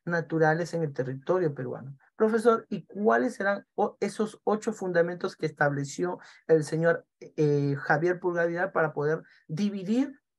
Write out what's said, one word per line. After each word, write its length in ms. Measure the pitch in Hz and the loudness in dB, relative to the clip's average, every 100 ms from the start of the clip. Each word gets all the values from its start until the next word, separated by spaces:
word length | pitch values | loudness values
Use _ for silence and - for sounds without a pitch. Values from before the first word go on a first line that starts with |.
naturales 720 | - 170 143 160 156 160 170 | -4 -4 -2 2 4 4 0
en 80 | 170 | -4
el 100 | 160 | -4
territorio 600 | 139 131 135 - 180 165 | -4 -6 -6 -2 0 0
peruano. 420 | 135 123 123 127 139 _ - | -2 -8 -8 -12 -18 _ -2
Profesor, 500 | 220 226 233 226 - | 0 4 4 2 0
¿y 140 | 214 | -10
cuáles 500 | - 196 214 233 247 | -8 -2 2 2 2
serán 320 | 220 196 202 - | -2 -2 -2 -4
o-, 220 | - 208 - | -2 -2 -2
esos 400 | 202 - 208 - | -6 -2 -6 -4
ocho 280 | - 214 226 | -2 -2 -2
fundamentos 640 | 214 190 170 170 175 190 - | -4 0 2 2 0 -8 -4
que 100 | 156 | -6
estableció 720 | - 147 143 139 - 180 - - - - | 0 0 0 -4 -4 -4 -6 -12 -10 2
el 180 | 160 | 2
señor, 420 | 156 160 165 170 - _ | 2 0 2 0 -4 _
eh, 560 | - - 151 147 143 139 | -10 0 2 2 2 -2
Javier 400 | - 151 170 175 | 0 2 2 0
Pulgar 300 | 185 170 170 | -2 0 0
Vidal 240 | 170 190 | 0 -2
para 200 | 190 160 | 0 0
poder 300 | 151 147 160 - _ - | 0 -2 -2 -6 _ -10
dividir 720 | 160 202 202 185 233 277 - _ | -4 -2 -2 -2 0 -2 -6 _